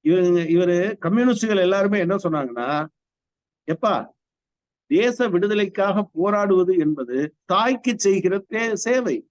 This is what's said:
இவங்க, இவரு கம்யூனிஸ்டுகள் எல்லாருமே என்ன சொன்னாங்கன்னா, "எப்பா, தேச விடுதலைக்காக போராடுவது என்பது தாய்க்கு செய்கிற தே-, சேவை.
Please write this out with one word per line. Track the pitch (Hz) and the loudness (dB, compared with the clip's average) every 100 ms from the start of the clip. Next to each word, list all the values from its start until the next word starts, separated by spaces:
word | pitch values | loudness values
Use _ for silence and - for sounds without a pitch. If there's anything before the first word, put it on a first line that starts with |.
இவங்க, | 151 180 180 175 | 2 2 2 2
இவரு | 165 170 180 175 190 214 | 2 2 2 0 -2 -4
கம்யூனிஸ்டுகள் | 170 214 247 240 226 202 | -2 2 2 0 0 0
எல்லாருமே | 180 196 202 202 | 2 2 0 0
என்ன | 175 | 0
சொன்னாங்கன்னா, | 190 160 156 135 117 123 147 151 _ _ _ _ _ _ _ - | -2 -2 -2 -4 -6 -4 -4 -6 _ _ _ _ _ _ _ -8
"எப்பா, | 160 220 156 104 _ _ _ _ _ _ _ _ | -2 0 -2 -6 _ _ _ _ _ _ _ _
தேச | 160 240 240 240 | 0 2 0 -2
விடுதலைக்காக | 175 202 208 202 - 196 196 202 | 0 0 0 -2 -2 0 0 -4
போராடுவது | 160 190 208 202 185 180 185 | -2 0 0 2 2 4 2
என்பது | 151 147 123 127 151 _ | 0 -2 -4 -4 -4 _
தாய்க்கு | _ 190 226 262 - 233 | _ 0 0 0 -2 0
செய்கிற | 196 196 175 196 190 | 2 2 0 -2 -4
தே-, | 220 226 | -4 -4
சேவை. | 208 226 254 226 117 - | -4 0 0 0 -4 -8